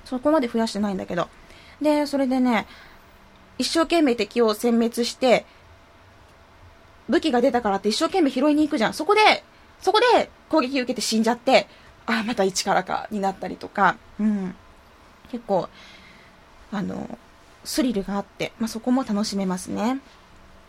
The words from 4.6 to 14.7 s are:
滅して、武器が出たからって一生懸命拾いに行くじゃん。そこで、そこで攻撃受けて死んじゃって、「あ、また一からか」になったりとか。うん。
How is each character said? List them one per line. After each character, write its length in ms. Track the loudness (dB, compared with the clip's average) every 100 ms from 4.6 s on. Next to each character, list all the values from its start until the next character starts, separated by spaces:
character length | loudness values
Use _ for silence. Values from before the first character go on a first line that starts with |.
| 0
滅 320 | 2 0 -2
し 100 | -6
て、 300 | 0 4 4 2 -18 -20 -20 -20 -20 -20 -20 -20 -20 -20 -20 -20 -20 -20 -16 -2
武 120 | 0
器 120 | 2
が 80 | 2
出 100 | 2
た 100 | 2
か 100 | 0
ら 60 | 0
っ 40 |
て 80 | -2
一 80 | 0
生 80 |
懸 160 | 0 2
命 80 | 2
拾 180 | 2 2
い 60 |
に 80 | 2
行 80 | 0
く 80 | 0
じ 60 |
ゃ 60 | -2
ん。 40 |
そ 100 | -2
こ 120 | 2 4
で、 260 | 4 4 -4 -20 -20 -4
そ 100 | 0
こ 80 | 4 4
で 160 | 4 2 -8 -2
攻 120 | 0
撃 180 | 0 -2
受 80 | -2
け 80 |
て 60 | -4
死 180 | -2 0
ん 60 |
じ 40 | 0
ゃ 40 |
っ 60 | 0
て、 280 | 4 4 2 -10 -20 -14 -4
「あ、 160 | -4
ま 120 | -2 -2
た 80 |
一 180 | 0 0
か 120 | 0
ら 100 | -2
か」 240 | -2 -6 -6
に 80 | -4
な 120 | -4
っ 80 | -6
た 100 | -10
り 80 | -10
と 120 | -10
か。 280 | 0 0 0 -12 -4
う 20 |
ん。 320 | -2 -2 -6 -10 -20